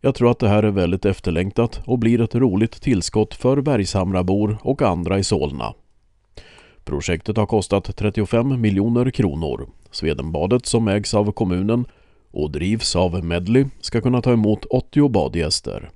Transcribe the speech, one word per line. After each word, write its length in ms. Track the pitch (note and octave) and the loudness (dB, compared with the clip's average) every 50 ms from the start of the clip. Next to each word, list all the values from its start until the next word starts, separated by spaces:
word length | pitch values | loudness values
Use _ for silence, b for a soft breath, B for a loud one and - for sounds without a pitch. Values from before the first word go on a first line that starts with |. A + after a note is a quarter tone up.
Jag 140 | - C3 C3 | 0 -2 0
tror 160 | - D3+ - | 4 2 2
att 80 | A#2+ - | 4 4
det 100 | - G#2 | 2 2
här 140 | G2+ G#2+ G#2+ | 4 4 4
är 80 | G#2+ | 2
väldigt 340 | G2 G2 F2+ F2 F#2 F#2 - | 2 2 0 0 0 0 0
efterlängtat 760 | G2+ F#2 - - F#2 E2 D#2+ F#2 G2 - - A#2 A#2+ - - - | -2 -2 0 -4 -2 -2 -2 -2 -2 0 0 0 0 -2 -8 -4
och 140 | - B2 B2 | -4 -2 0
blir 220 | A2+ A2+ A#2+ A#2 | 2 2 2 2
ett 140 | A#2 G#2+ - | 0 0 0
roligt 460 | A#2+ C3 B2+ F2+ G2 G#2+ G#2+ - - | 2 2 2 2 2 0 0 -2 -6
tillskott 540 | - C3 B2 F#2 - - - A2 G#2+ - - | -2 0 0 0 0 -2 0 0 0 0 -4
för 260 | - - B2+ C3+ C#3+ | -2 0 0 2 2
Bergshamrabor 960 | C#3 D3+ C#3+ A2+ G2 F#2 - G2+ F#2 F#2 F#2+ F#2 F2+ F2+ F#2+ G2+ G#2 G#2 A2 G#2+ | 0 0 0 0 0 0 0 -2 -2 0 0 0 0 2 0 0 0 0 -2 -4
och 200 | - - C3+ - | -2 -4 -2 0
andra 380 | C#3+ A2 F2+ F2 F2 E2 F#2+ G2 | 2 0 0 0 -2 -2 0 0
i 40 | F#2+ | 0
Solna." 500 | - G#2+ E2 C#2+ D2 C#2 C#2 A1+ A1 - _ _ _ _ _ _ _ _ _ _ _ _ B B B B B B B B B B | 0 0 0 -2 -4 -4 -6 -8 -8 -10 _ _ _ _ _ _ _ _ _ _ _ _ B B B B B B B B B B
Projektet 520 | - - C#2+ D2 - F2+ D#2+ - - G#2 A2+ | -6 -6 -4 -2 -2 -4 -4 -2 -4 -2 -2
har 80 | G#2+ | 0
kostat 500 | - - G#2+ F#2 - G2+ G2 - - - | 2 2 0 0 2 0 0 0 -2 -8
trettiofem 640 | - G2+ G#2+ - - G#2+ - - A#2 A#2 C3 C3+ B2 | -2 -2 -2 0 -2 -2 0 2 0 2 2 0 2
miljoner 480 | A2+ G#2 G2 G2 G2 A2+ A#2 A#2+ B2 C3 | 2 2 2 2 2 2 2 2 0 0
kronor. 600 | - - G#2+ F#2 C#2 D#2 E2 D2 A#1+ - C#2 - - - - - | 0 0 0 0 0 -2 -4 -4 -4 -6 -8 -14 -16 -20 -20 -16
Svedenbadet, 760 | - - - D#2 D2+ C#2 C2+ D#2+ E2 D2+ D#2+ F#2 A#2 B2 - | -12 -6 -2 -2 -2 -2 -4 -4 -4 -2 0 2 2 0 0
som 220 | - - A#2 A#2 G2+ | 0 0 0 2 2
ägs 260 | G2 G#2 G#2 - - | 0 0 0 0 0
av 180 | G#2+ G#2 G#2 | 0 0 0
kommunen 540 | G#2 - A#2 F#2 F2+ F2+ F#2+ G#2 A2+ A#2+ B2 b b b b b b b b b | 0 -2 -2 0 0 0 0 0 0 0 -2 b b b b b b b b b
och 200 | - - D2+ D2+ | -6 -4 -4 -4
drivs 440 | C#2+ C#2+ E2 F#2+ G#2+ A2+ - - - | -4 -4 -2 -2 -2 -2 -2 -2 0
av 300 | F2+ F#2 F2+ E2 F#2 E2+ | 0 0 0 0 -2 -4
Medley, 400 | E2 E2+ F2 F2+ F#2 A2+ C3 C#3 C3+ - - | -2 -2 -2 0 2 4 4 4 2 -4 -12
ska 200 | - - - A#2+ | -14 -4 -4 -2
kunna 200 | G#2+ C3 B2 B2 | 0 2 0 2
ta 100 | A#2 B2+ | 2 2
emot 340 | B2 A#2 G#2+ G#2 G#2+ G#2 - | 2 4 4 2 2 0 -2
åttio 440 | - - B2+ - - - D3 D3 C#3 | -2 -2 -2 -2 0 2 4 4 4
badgäster. 800 | A#2+ G2+ D#2+ C#2 - E2+ D#2+ D2+ - - - - G1+ - - - - | 4 2 0 2 0 -2 -2 -2 -2 -4 -6 -8 -10 -10 -10 -14 -20